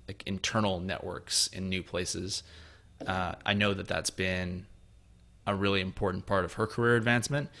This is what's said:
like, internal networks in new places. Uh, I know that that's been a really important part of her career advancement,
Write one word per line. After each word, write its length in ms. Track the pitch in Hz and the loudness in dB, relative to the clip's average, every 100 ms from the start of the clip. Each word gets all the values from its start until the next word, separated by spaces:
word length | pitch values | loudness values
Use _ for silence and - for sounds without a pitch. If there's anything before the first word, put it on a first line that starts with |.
| - | -16
like, 160 | 101 - | -10 -6
internal 540 | 95 - 113 104 90 | -4 0 2 2 2
networks 680 | 92 87 95 - - - - | -2 -4 -6 -8 -2 0 0
in 200 | - 95 | -2 -2
new 160 | 92 | -2
places. 580 | 87 87 92 87 92 - - - - - - - - | -2 -2 -2 -4 -4 -6 -8 -18 -20 -20 -20 -10 -4
Uh, 300 | 92 90 - - | -2 -2 -2 0
I 80 | |
know 200 | 104 104 | 2 4
that 140 | 98 - | 2 -2
that's 220 | 85 78 | -2 -2
been 560 | - 92 92 90 90 - - - - - - - - - | -2 0 0 -2 -6 -10 -20 -20 -20 -20 -20 -20 -8 -2
a 80 | |
really 280 | 101 98 98 | 2 2 2
important 440 | 92 - 101 92 - | 0 0 0 0 0
part 200 | 98 87 | 2 2
of 80 | |
her 140 | - 107 | 0 -2
career 280 | - 120 120 | 2 4 6
advancement, 540 | 117 120 - 143 143 - | 4 2 2 -2 -4 -10